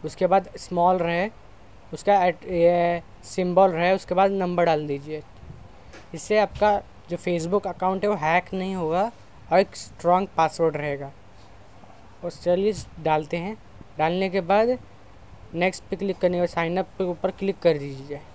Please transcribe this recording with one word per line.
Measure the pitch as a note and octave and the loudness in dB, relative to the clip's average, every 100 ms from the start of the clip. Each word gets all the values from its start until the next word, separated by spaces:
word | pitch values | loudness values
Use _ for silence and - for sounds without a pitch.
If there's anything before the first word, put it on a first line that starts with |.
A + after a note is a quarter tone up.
उसके | D#3 - F3+ | -12 -2 2
बाद | F#3+ F#3 - | 2 2 -12
small | - F3 F3+ F#3 | -6 2 4 4
रहे, | E3+ E3+ G#3 - - - - - - | 0 -2 -4 -8 -20 -20 -20 -20 -14
उसका | D#3 - G3+ | -4 2 4
at-, | F3+ - | 4 0
ये | - F3 E3+ F3 F3 E3+ - - | -4 2 4 4 0 -2 -8 -18
symbol | - - F3+ F3 F#3+ | -8 -4 0 4 4
रहे, | E3 F3 | 4 0
उसके | F#3+ - | 0 4
बाद | F3+ G3 | 4 4
number | G3 F3+ F3 | 2 -2 0
डाल | E3+ D#3 D3+ | 2 2 -2
दीजिए। | C#3 D3 D#3 - - - - - - - - - | -8 -8 -12 -14 -20 -20 -20 -20 -20 -20 -20 -16
इससे | E3 - G#3+ | -10 0 2
आपका | G3+ - G#3 G3+ - - - | 2 2 2 2 -4 -20 -10
जो | F3 | -6
Facebook | - E3+ E3 G3 G3 | -2 -2 0 -2 -2
account | F3 F#3 F#3+ | -2 -2 0
है | G#3 | -2
वो | G3 | 0
hack | D#3 F3 F3+ | 2 0 0
नहीं | F#3+ F#3 | -6 -4
होगा | F#3+ D#3 E3+ A3 - - - - | -4 -2 0 -2 -6 -20 -20 2
और | F3 | 2
एक | G3 - | 2 -6
strong | - - E3+ F3+ F#3+ - | -16 -4 2 2 0 0
password | D#3+ - E3 D3 | 0 2 -2 0
रहेगा। | D3 C#3+ C#3 - - - - - - - - - - - | -6 -8 -10 -16 -20 -20 -20 -20 -20 -20 -20 -20 -20 -12
और | F3 | -12
चलिए | - F3 F3+ G3+ G#3 - - | -4 0 2 0 -2 -10 -6
डालते | D#3 D#3 D3+ F3 | 0 0 0 -6
हैं। | F3+ G#3+ - - - - | -6 -10 -16 -20 -16 -2
डालने | D#3 F3+ F#3+ | 0 0 -2
के | F#3+ | -2
बाद | E3+ G3+ A#3 B3+ - - - - - - - | 0 2 2 -2 -8 -20 -20 -20 -20 -20 -10
next | D#3+ F3+ - | -2 -2 -2
पे | - F#3 | -8 -6
click | G3 F3 | -4 -2
करने | F3+ F3+ | 0 0
के | |
बाद | F3 | -2
साइन | - E3 F3+ | -2 -2 -2
अप | F#3+ - | -4 -4
के | |
ऊपर | F#3 E3+ F#3 | -6 -2 -6
click | - G3 - | -4 -6 0
कर | E3+ D3+ | 0 0
दीजिए। | C#3+ C3+ C#3 C#3+ - | -4 -12 -12 -14 -14